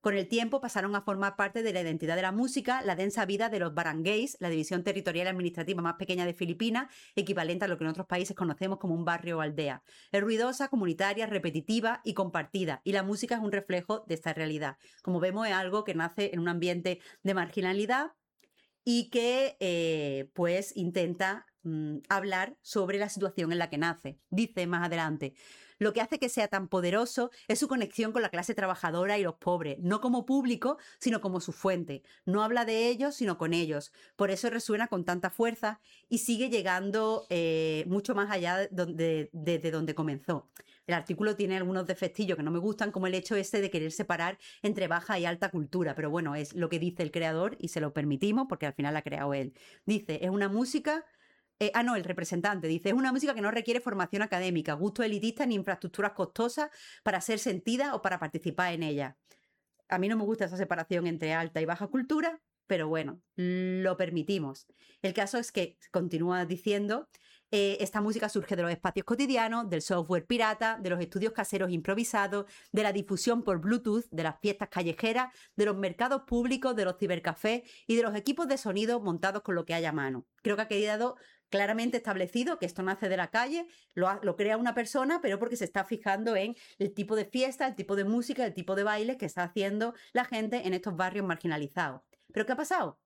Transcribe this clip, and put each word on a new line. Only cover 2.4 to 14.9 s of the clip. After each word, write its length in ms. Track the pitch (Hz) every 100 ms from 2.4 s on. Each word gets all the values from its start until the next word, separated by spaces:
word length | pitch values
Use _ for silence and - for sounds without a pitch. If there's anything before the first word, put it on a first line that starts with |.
| 254 262 247 254
la 120 | 202 170
densa 300 | 196 214 190
vida 240 | 202 226
de 80 | 214
los 160 | 170
barangays, 640 | 151 165 156 165 214 269 -
la 100 | 180
división 340 | 160 156 185
territorial 420 | 185 190 185 170 180
y 40 |
administrativa 520 | 185 175 170 165 180
más 140 | 170 165
pequeña 320 | 190 180 175
de 80 | 170
Filipinas, 580 | 175 175 233 233 269 - - -
equivalente 500 | 180 180 160 175 196
a 20 |
lo 100 | 175
que 80 | 160
en 40 |
otros 160 | 160 185
países 300 | 180 185 196
conocemos 420 | 175 143 190 190
como 160 | 190
un 120 | 165 170
barrio 340 | 170 175 160
o 20 |
aldea. 400 | 151 151 147 131 _ - -
Es 100 | 202
ruidosa, 460 | 202 220 247 262 269
comunitaria, 580 | 247 185 165 196 208 220
repetitiva 760 | 202 170 156 175 220 220 240
y 100 | 220
compartida, 680 | 196 180 165 147 196 175 135
y 80 | -
la 100 | 196
música 340 | 190 208 233 233
es 60 |
un 100 | 214
reflejo 500 | 196 196 180 175 220 -
de 60 |
esta 200 | 160 165
realidad. 440 | 156 156 156 147 - -